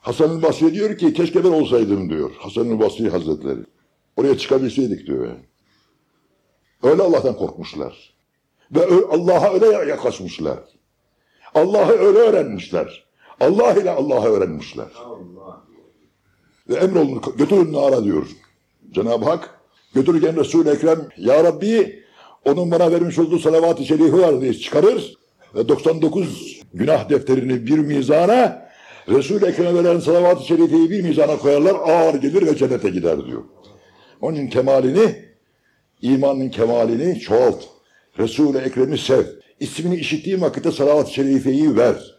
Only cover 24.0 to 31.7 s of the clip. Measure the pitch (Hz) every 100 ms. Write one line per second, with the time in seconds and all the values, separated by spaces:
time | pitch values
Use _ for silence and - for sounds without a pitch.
24 | 160 156 175 135 131 113 - 147 185 254
25 | - - _ _ _ 107 117 139 160 165
26 | 156 156 165 98 - - - 85 123 151
27 | 101 139 - 131 127 127 113 156 147 143
28 | 127 151 180 240 233 - - _ - -
29 | - 117 135 202 190 151 175 175 175 170
30 | 147 170 175 175 - 170 165 160 165 202
31 | 175 147 147 147 143 143 160